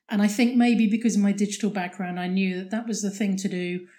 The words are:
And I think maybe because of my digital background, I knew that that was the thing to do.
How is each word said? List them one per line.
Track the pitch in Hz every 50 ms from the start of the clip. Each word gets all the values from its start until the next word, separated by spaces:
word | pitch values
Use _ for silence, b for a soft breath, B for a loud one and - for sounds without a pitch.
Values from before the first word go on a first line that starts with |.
| b -
And | 220 202
I | 208
think | 208 208 - 240 240 254
maybe | 240 240 240 233 208 226
because | 196 226 226 240 220 185
of | 202
my | 202 202
digital | 196 202 208 202 - - 220 196
background, | - 190 175 180 - - 185 180 175 180
I | 180
knew | 185 185 190 190 185 185
that | 185 185 190
that | 220 226 233
was | 233 202 -
the | 202 196
thing | 196 - 214 196 190
to | 190 196 190
do. | 190 180 180 175 180 180 180 b b